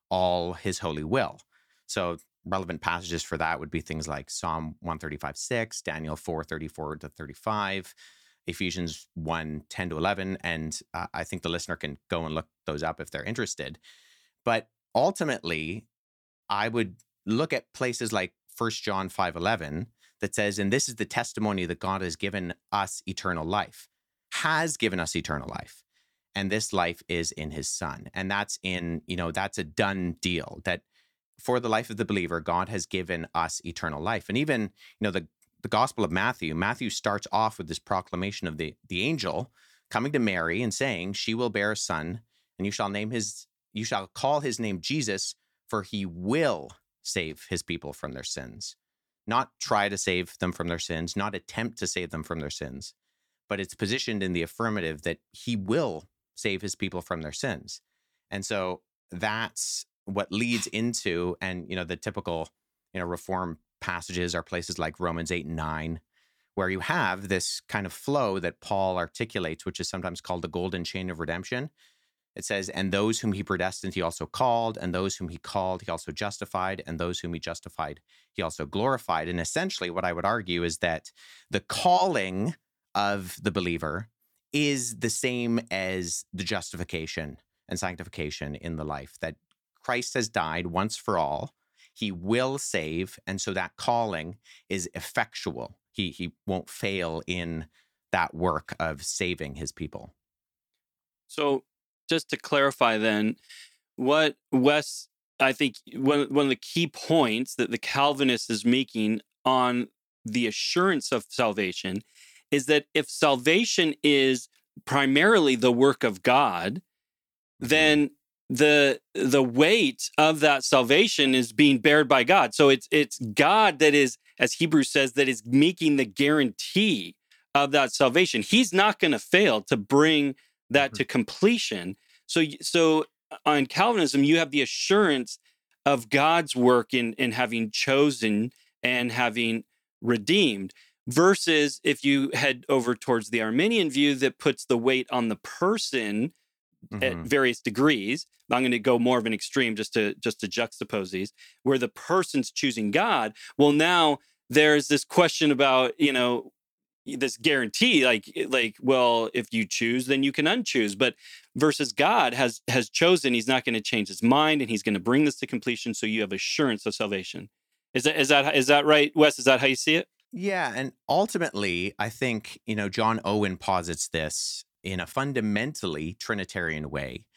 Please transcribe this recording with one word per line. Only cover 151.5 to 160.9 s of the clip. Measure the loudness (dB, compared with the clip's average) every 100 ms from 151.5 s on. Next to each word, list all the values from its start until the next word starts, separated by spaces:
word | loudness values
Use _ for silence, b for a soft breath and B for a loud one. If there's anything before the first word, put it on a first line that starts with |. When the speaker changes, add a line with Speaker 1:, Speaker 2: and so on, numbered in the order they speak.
| b
Speaker 2:
where | 0 2
the | 0
person's | -6 0 0 2 -2 -2
choosing | -2 -2 0 0
God. | 2 2 0 -2 -6 B B
Well, | 6
now | 6 6 6 4 2 _ _ 0
there's | 6 8 6 4
this | 2
question | 2 4 6 6 2
about, | 4 6 6 4 2
you | 2
know, | 4 2 0 -4 _ _ _ _ _
this | -10 -4 -4 0
guarantee, | 2 2 0 2 4 6 6
like, | 4 0 -6 -2
like, | 0 0 -2
well, | 2 4 6 4 2
if | -2 -2
you | -2 -2
choose, | -2 0 0 0
then | 2
you | 2
can | 2 0
unchoose. | 0 0 0 0